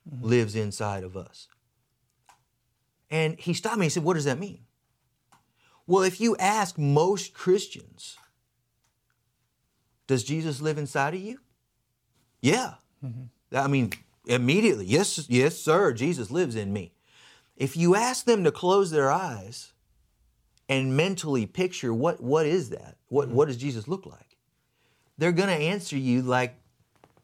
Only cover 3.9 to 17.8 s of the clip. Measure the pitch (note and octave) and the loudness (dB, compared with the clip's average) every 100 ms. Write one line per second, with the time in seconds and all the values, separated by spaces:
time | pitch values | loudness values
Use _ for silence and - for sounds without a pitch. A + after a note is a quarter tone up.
3.9 | F3 D#3 E3+ C#3+ C3 G3+ - _ _ _ | 0 0 0 0 -2 -6 -14 _ _ _
4.9 | _ _ _ _ _ _ _ _ _ - | _ _ _ _ _ _ _ _ _ 2
5.9 | F#3+ F#3 F3+ A3+ - F#3+ G#3+ F#3 - C#3+ | 4 4 2 0 2 2 2 0 0 2
6.9 | C#3+ F3+ G3+ - - F#3 G3 - - - | 4 4 0 -4 -4 2 2 0 -12 -20
7.9 | - - - _ _ _ _ _ _ _ | -20 -20 -20 _ _ _ _ _ _ _
8.9 | _ _ _ _ _ _ _ _ _ _ | _ _ _ _ _ _ _ _ _ _
9.9 | _ - C3 A2 D#3+ D#3+ C3+ D#3 D3+ C#3+ | _ -2 -2 0 -4 -4 -4 -4 -4 -4
10.9 | D3 C#3+ F3+ G3+ B3+ _ _ _ _ _ | -2 -2 -4 -10 -14 _ _ _ _ _
11.9 | _ _ _ _ _ B2 A3 C4 - _ | _ _ _ _ _ 0 0 0 -10 _
12.9 | _ C3+ A#2 B2 _ _ B2+ C#3 C#3 A2 | _ -14 -12 -16 _ _ -2 0 2 0
13.9 | - _ _ - B2 B2 F3+ A3 B2 F#2 | -4 _ _ -2 0 2 4 4 2 2
14.9 | C#3+ G3+ - C#3+ B2 C#3+ E3+ D3+ E3+ F#3+ | 2 2 -4 0 2 2 0 0 2 2
15.9 | A#2 C#3+ D#3 G#2 D#3 E3 A2+ G2 G2+ E2+ | 0 -2 -2 -4 -2 -2 -2 -4 -6 -8
16.9 | _ _ _ - _ _ - C3+ D#3+ | _ _ _ -20 _ _ -6 -4 2